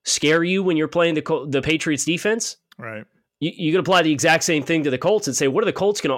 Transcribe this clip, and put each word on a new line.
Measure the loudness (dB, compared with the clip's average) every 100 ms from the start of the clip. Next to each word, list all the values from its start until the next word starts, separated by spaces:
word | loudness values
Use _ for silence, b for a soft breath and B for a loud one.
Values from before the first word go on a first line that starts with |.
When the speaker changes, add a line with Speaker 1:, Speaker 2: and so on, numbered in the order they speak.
Speaker 1:
scare | -6 0 2 2
you | 2 0
when | 2 0
you're | 0
playing | 0 2 0
the |
Col-, | -2 -4 -2
the | -2
Patriots | 0 -2 0 -4
defense? | -2 -2 0 -2 -4 -10 _ _
Speaker 2:
Right. | -14 -14 -16 _ _ -8
Speaker 1:
You, | -8 -4
you | 0
can | 0
apply | 2 2
the | 4
exact | 2 2 2
same | 2 -2
thing | 0 0
to | 0
the | 0
Colts | 0 0 0
and | 0
say, | 0
"What | 2
are | 0
the |
Colts | 0 -2 0
gonna | -2